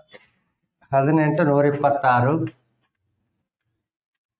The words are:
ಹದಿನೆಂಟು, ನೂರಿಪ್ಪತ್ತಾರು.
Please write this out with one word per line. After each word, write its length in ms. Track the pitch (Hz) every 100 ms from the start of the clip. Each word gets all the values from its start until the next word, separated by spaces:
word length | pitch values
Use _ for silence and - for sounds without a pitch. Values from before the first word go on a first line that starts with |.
| - - _ _ _ _ _ _ -
ಹದಿನೆಂಟು, 500 | 135 139 160 151 151
ನೂರಿಪ್ಪತ್ತಾರು. 1120 | 160 143 143 143 143 - 131 123 127 160 - - _ _ _ _ _ _ _ _ _ _ _ _ _ _ _ _ _